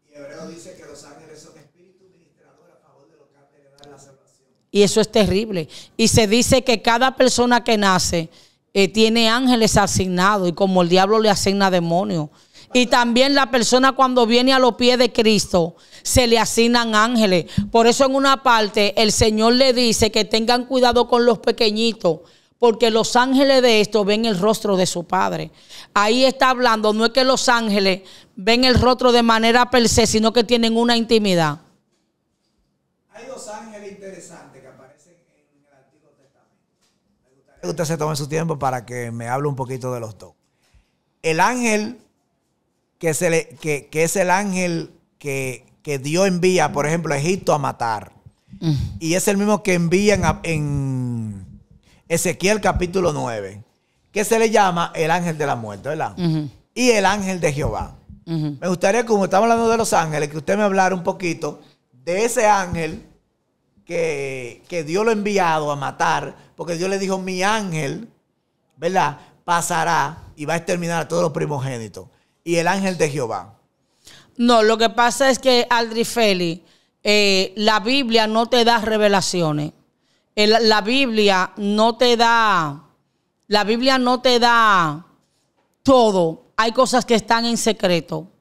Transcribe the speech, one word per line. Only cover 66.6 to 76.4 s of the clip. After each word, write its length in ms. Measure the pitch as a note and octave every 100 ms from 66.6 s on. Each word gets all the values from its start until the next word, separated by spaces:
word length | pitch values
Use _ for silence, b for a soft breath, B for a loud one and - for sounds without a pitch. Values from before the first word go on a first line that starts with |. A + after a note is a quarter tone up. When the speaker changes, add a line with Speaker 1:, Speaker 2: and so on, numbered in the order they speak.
| D#3+ E3
Speaker 1:
Dios 140 | F#3+
le 80 | G3
dijo, 180 | G3 F#3+
"Mi 260 | F#3 F#3
ángel, 680 | F#3+ A3 G3 D#3 C#3+ D#3 A#3 _ _ _ _ _ _ _
¿verdad?, 420 | E3 F#3 D3 C#3+ B _ -
pasará 720 | E3+ E3 E3+ D#3+ D#3 C#3 E3 - -
y 80 |
va 80 | D3
a 40 | E3+
exterminar 420 | E3+ F3 E3+ E3+
a 80 | D3+
todos 140 | E3+
los 100 | E3+
primogénitos". 760 | C#3+ D3+ C#3+ C3+ A#2+ A2 F#2 F#2 _ _ _
Y 120 | E3 E3+
el 120 | E3+
ángel 300 | G3 G3 E3+
de 100 | D#3
Jehová. 460 | C#3+ A#2 G2+ G2 _ _ _ _ b b b b -
Speaker 2:
No, 260 | A#3+ A#3
lo 140 | G#3+ A3+
que 140 | A3+
pasa 400 | A3+ A#3+ - C4+
es 80 | B3
que, 280 | C4 B3 A#3
Aldri 340 | A#3 A#3 A3+
Feli, 580 | A3 A#3+ A3 F#3